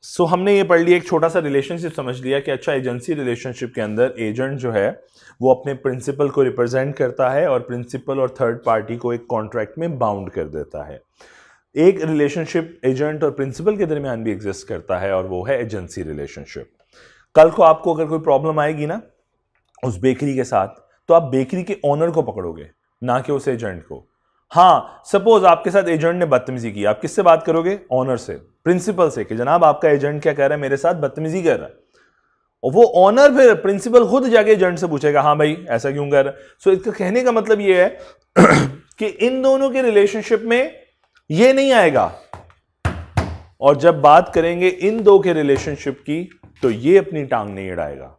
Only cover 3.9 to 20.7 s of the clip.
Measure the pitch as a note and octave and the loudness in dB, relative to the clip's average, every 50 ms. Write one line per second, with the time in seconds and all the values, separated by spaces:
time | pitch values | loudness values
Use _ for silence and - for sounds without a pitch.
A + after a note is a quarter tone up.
3.9 | G#2+ A2 B2 C3 C3 - A#2 G#2+ G#2+ A#2+ C3 C3+ C#3 C3+ B2 B2 A2+ G#2 G2 A2+ | -2 -2 -2 -2 -2 -6 -6 -6 -4 -4 -6 -6 -6 -6 -6 -4 -2 0 -2 -2
4.9 | F#3 - _ _ _ _ _ - _ _ A#2+ C3 C3 B2+ - C#3 C#3 C3 - C3+ | -4 -6 _ _ _ _ _ -20 _ _ 2 2 2 2 0 -8 -10 -6 -6 -6
5.9 | B2 B2+ A2+ C#3+ C3+ C#3 D3 C#3 C#3 C#3+ C3+ B2+ A2 A#2 A#2+ A#2 B2 C3 C3 C#3+ | -6 -4 -8 -8 -4 -2 -4 -2 0 0 0 0 0 -2 -4 -2 -2 -4 -4 -4
6.9 | C#3 - D3 B2 A#2+ - C3+ B2+ C3 C#3+ E3+ E3 C3+ B2 G#2+ - B2 A#2+ A#2+ A#2+ | -4 -4 -4 -4 -2 -2 -2 0 0 0 0 0 -2 -2 -4 -6 -10 -10 -10 -10
7.9 | - B2+ - - C3+ C3+ C3 B2 C3 - C3 A#2 A#2 A#2+ - A#2+ A2+ A2 G#2 A2 | -12 -12 -8 -6 -4 -4 -4 -4 -4 -4 -4 -4 -4 -4 -2 -2 -2 -2 -2 -6
8.9 | A#2 A#2 A#2+ A#2+ A#2+ A#2 A#2 _ B2 A2 A2 G#2 A2 A#2+ A2 G#2 - - E3 E3+ | -10 -6 -6 -6 -6 -6 -6 _ -6 -6 -6 -6 -6 -8 -8 -8 -8 -10 -8 -8
9.9 | D#3 B2+ B2 G#2+ G#2 G2 F#2+ F2+ - G2 D#2+ D2+ D2 D#2 D2 - - D#2 D2 D2+ | -4 -4 -4 -4 -4 -6 -8 -10 -8 -8 -10 -8 -10 -12 -12 -12 -12 -16 -14 -14
10.9 | C#2+ C2 _ _ _ _ - _ _ _ _ _ _ _ _ _ _ C#3+ D#3 F3+ | -18 -20 _ _ _ _ -20 _ _ _ _ _ _ _ _ _ _ 4 4 4
11.9 | F#3 - D#3 D#3+ D#3+ D3 D3 C#3+ C#3+ E3+ D#3+ D3+ - E3+ D#3+ D#3+ - _ - C3 | 4 2 -4 -4 0 0 0 0 -2 -6 -8 -4 -6 -6 -6 -6 -14 _ -4 -4
12.9 | C3 B2+ D3 D3+ D#3 D3+ D#3+ D3 C#3 C#3 C#3 C3+ B2 - E3 G#3 G#3+ G3 G3+ D#3+ | -2 -2 -4 -4 -4 -2 -4 -4 -2 -4 -8 -8 -8 -4 -4 -4 -2 -2 -2 -4
13.9 | D#3 D3 C#3 C3+ B2 A2+ A2+ A2+ G2+ F2+ G#2+ G2 F#2+ - - - G#2+ F2 - - | -4 -6 -4 -6 -8 -6 -4 -6 -6 -6 -6 -10 -10 -10 -10 -12 -12 -12 -6 -6
14.9 | F#2 F2+ F#2+ G2 G2 F#2 F#2 F#2 F#2 F2+ F#2 A2 C#3 B2 B2 G#2+ G2+ G2+ F2+ E2 | -6 -4 -2 -2 -2 -2 -4 -4 -8 -8 -4 -4 -4 -4 -4 -6 -8 -12 -12 -12
15.9 | - G2+ F2 D#2 D#2 D2 C#2+ C#2 - D2+ C#2+ - - - - _ _ _ _ _ | -12 -12 -12 -10 -10 -12 -12 -14 -14 -18 -20 -16 -16 -18 -18 _ _ _ _ _
16.9 | _ _ _ _ _ _ _ _ _ D#3+ D#3 E3 D#3+ - F3+ D#3+ D#3+ D#3+ - F#3 | _ _ _ _ _ _ _ _ _ 6 6 6 6 4 4 4 4 2 0 -4
17.9 | E3 D#3 E3 D3 D#3+ D#3+ D3+ D#3 C#3+ C3 D3+ D#3 D#3 D3+ D3 D3+ D#3 D3 D3 D3 | -2 -2 -4 -4 -4 -4 0 0 0 0 0 -2 -2 -2 -2 -2 -4 -6 -6 -8
18.9 | E3 A3+ - _ _ _ _ _ _ _ _ _ _ _ _ _ _ _ - B2+ | -8 -10 -12 _ _ _ _ _ _ _ _ _ _ _ _ _ _ _ -8 -8
19.9 | A2+ F2+ G2+ C3 B2+ B2+ C#3+ C#3+ C#3 C3 B2 - - G#2 F#2+ G2 | -8 -2 0 -2 0 0 -4 -6 -4 -4 -6 -2 -2 -2 -2 -2